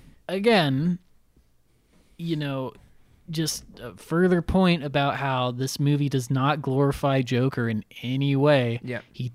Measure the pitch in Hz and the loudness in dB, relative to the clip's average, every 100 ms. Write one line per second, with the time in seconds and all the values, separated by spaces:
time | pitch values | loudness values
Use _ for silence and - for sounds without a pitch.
0 | - - - 190 214 214 151 135 170 175 | -20 -20 -8 -2 4 4 4 2 0 -2
1 | - _ _ _ _ _ _ _ _ _ | -8 _ _ _ _ _ _ _ _ _
2 | _ - 170 156 143 135 127 - - - | _ -12 -6 -4 -4 -4 -8 -10 -20 -20
3 | _ _ - 160 151 - - - 117 90 | _ _ -10 -4 -4 -6 -12 -18 -16 -16
4 | - 165 185 180 - 190 185 170 143 143 | -4 2 4 2 2 2 4 2 0 0
5 | 143 131 139 131 127 123 131 - 143 143 | 0 0 -2 -2 -2 -2 -6 -2 0 2
6 | 143 135 120 135 135 151 143 135 139 - | 0 -2 -2 0 0 0 0 0 0 0
7 | 143 135 123 123 131 127 117 107 - - | 0 0 0 0 0 0 -2 -4 -6 -10
8 | 117 131 139 135 147 143 120 117 123 120 | -6 -2 0 2 4 4 2 -2 -6 -10
9 | - - 123 | -12 -10 -10